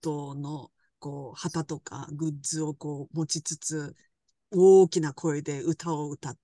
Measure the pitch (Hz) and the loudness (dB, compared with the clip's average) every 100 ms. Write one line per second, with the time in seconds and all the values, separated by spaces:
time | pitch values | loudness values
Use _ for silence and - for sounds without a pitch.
0 | 160 147 143 139 143 151 - _ _ _ | -6 -6 -6 -10 -10 -10 -14 _ _ _
1 | 147 143 131 - 175 165 156 156 - - | -12 -12 -12 -10 -6 -6 -6 -8 -10 -14
2 | 143 147 160 147 139 156 156 147 151 143 | -12 -6 -6 -4 -6 -4 -4 -6 -8 -10
3 | 143 156 156 165 - 156 - 156 143 - | -8 -4 -4 -4 -6 -8 -6 -6 -8 -12
4 | _ _ _ _ - 185 190 190 180 180 | _ _ _ _ -4 6 10 10 10 4
5 | 156 139 165 147 147 143 147 160 170 151 | -2 -2 -2 -2 -4 -4 -2 -2 -2 -4
6 | 147 139 139 - | -4 -8 -10 -12